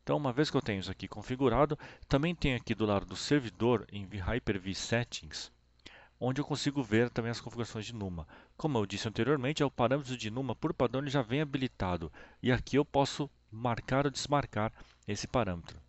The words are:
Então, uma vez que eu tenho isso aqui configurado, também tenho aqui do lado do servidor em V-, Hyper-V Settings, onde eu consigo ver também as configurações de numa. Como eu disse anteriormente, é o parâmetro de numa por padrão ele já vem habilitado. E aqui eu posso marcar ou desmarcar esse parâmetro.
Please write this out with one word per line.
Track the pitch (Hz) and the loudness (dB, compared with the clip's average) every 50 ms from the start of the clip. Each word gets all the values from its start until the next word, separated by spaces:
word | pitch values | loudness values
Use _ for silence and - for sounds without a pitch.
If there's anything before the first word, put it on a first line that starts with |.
Então, | _ - 143 | _ 0 0
uma | 147 147 135 117 | 2 2 0 2
vez | 120 156 - - | 2 2 2 2
que | |
eu | 139 123 | 0 0
tenho | - 104 95 | 0 -2 -2
isso | 90 95 95 | -4 -6 -8
aqui | - - 95 | -8 -8 -10
configurado, | - 107 104 - 127 127 139 127 113 120 147 151 151 - - - - - - - | -10 -12 -8 -8 -2 2 4 4 6 6 4 2 2 -6 -8 -18 -18 -20 -4 0
também | - 139 143 170 180 | 0 2 2 0 -2
tenho | - - 147 127 | 0 0 0 0
aqui | 117 - - 117 | 0 0 -2 0
do | - 110 | 2 4
lado | 104 101 98 92 | 4 4 2 0
do | 92 98 | -2 -10
servidor | 92 - - 143 147 127 110 - - 107 120 123 107 - - | -8 0 2 2 2 2 0 -4 0 2 4 4 2 0 -4
em | - 101 101 | -10 -10 -10
V-, | 90 98 101 | -8 -8 -6
Hyper-V | 90 98 110 123 - - 104 98 90 98 92 | -2 -2 -2 -2 0 -2 -2 -2 -2 -4 -4
Settings, | - - - - 117 120 - - - - 78 78 - - - _ _ _ _ _ _ _ - - - - - _ _ | -4 -4 -2 0 -2 -2 -2 -8 -12 -12 -10 -12 -12 -12 -14 _ _ _ _ _ _ _ -20 -20 -20 -20 -20 _ _
onde | - 123 131 135 | -2 0 0 0
eu | 147 | 0
consigo | - 139 123 - 147 139 143 | -2 -2 0 0 0 0 0
ver | 131 107 104 110 120 120 | 0 4 4 4 4 4
também | - - 113 117 117 | 2 -2 -2 -2 -4
as | - | -4
configurações | - 120 - 117 117 - - 113 104 | -8 -10 -6 -6 -6 -4 -4 -8 -8
de | 101 117 | -8 -6
numa. | 117 101 95 90 82 80 - - - - _ _ | -4 -4 -4 -4 -6 -8 -10 -14 -20 -20 _ _
Como | _ - 160 143 117 | _ -2 2 2 2
eu | 104 | 2
disse | 98 107 98 - 113 | 2 -2 -4 -4 -4
anteriormente, | 101 - 113 120 151 147 123 131 156 - 151 | 0 0 2 2 2 2 2 -2 0 2 0
é | |
o | 135 | 0
parâmetro | - - 127 117 131 147 143 127 131 | 2 2 2 4 4 2 0 -4 -6
de | 120 110 110 | -6 -6 -6
numa | 107 127 139 127 110 | -4 -4 -4 -4 -4
por | - - 156 170 | -2 -2 -4 2
padrão | - 131 117 113 131 | 2 2 2 2 0
ele | 143 143 | -2 0
já | 127 143 123 | 0 0 0
vem | 104 120 143 | 2 0 0
habilitado. | 156 143 135 135 131 123 - _ 190 180 90 175 82 78 - - - - - _ | 0 0 -2 -2 -2 -2 -2 _ -2 0 0 0 -2 -6 -8 -12 -20 -20 -16 _
E | - 117 127 | 2 2 2
aqui | 117 - - - | 2 2 2 2
eu | 131 147 | 2 2
posso | - - 139 139 127 - - 151 139 _ _ _ _ | 4 2 2 2 2 0 -4 -6 -6 _ _ _ _
marcar | - 110 120 127 117 - - - 131 135 143 | -14 -4 -2 -2 -2 -2 -2 0 2 2 2
ou | 143 135 | 2 0
desmarcar | - - - 147 143 131 - - 107 107 110 - - - - - _ - - | -2 -2 0 0 0 0 0 -2 0 0 -2 -2 -6 -20 -20 -20 _ -8 -6
esse | 104 98 - | -6 -6 -6
parâmetro. | - - 131 113 95 90 85 82 - - - - | 0 0 2 2 2 -2 -6 -8 -12 -16 -18 -18